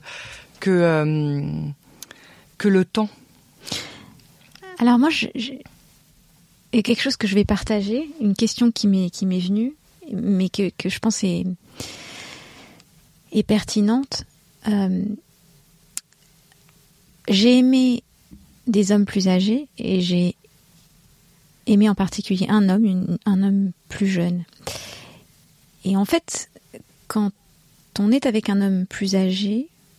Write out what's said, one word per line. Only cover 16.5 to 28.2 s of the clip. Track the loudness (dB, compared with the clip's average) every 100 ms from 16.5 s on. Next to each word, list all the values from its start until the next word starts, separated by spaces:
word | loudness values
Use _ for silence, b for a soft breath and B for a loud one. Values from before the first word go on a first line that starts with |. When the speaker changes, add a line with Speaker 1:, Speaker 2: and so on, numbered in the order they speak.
| _ _ _ _ _ _ _ 0
Speaker 2:
j'ai | 4 6 6
aimé | 6 4 4 0 -6 _ _ -20 -20 -12 0
des | 2 4
hommes | 2 2
plus | 0 2
âgés | 2 2 0 -4 -8
et | -2 0
j'ai | 0 0 0 -2 _ _ _ _ _ _ _ _ _ _ _ _ 2
aimé | 4 4
en | 2
particulier | -2 -4 -4 -2 2
un | 2 4
homme, | 4 2
une, | 0 -2 -2 0
un | 2
homme | 2 2 0 -4 -12
plus | -4 0
jeune. | 0 0 -2 -6 _ B B B B B B B _ _ _ _ _
Et | -2 0
en | 0
fait, | -2 -4 -12 -12 -20 _ -20 -20 _ -8
quand | -2 -2 -6 _ _ _ _ _ -2
on | 2
est | 2